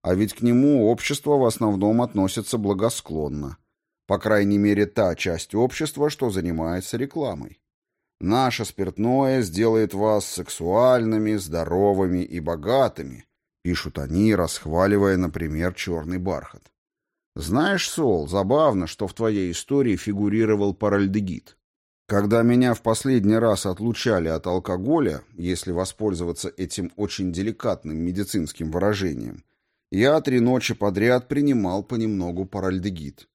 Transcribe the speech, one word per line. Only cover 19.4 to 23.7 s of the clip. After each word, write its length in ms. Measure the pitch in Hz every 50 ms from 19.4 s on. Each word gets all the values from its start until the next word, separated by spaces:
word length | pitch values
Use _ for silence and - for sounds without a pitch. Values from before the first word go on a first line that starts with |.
| 95 87
истории 440 | 85 - - - 139 143 135 120 98
фигурировал 800 | 82 - 104 101 98 104 104 104 110 113 107 107 101 101 101 92
паральдегид. 840 | _ 107 104 101 101 101 98 95 107 101 92 82 - _ - _ _ _ _ _ _ _ _ _ _ _
Когда 360 | - 107 101 101 101 113 117 113
меня 320 | 120 120 123 127 123 117
в 80 | - _
последний 540 | 113 113 - - 135 131 120 95 104 110
раз 280 | 113 117 113 101 92 -
отлучали 600 | 98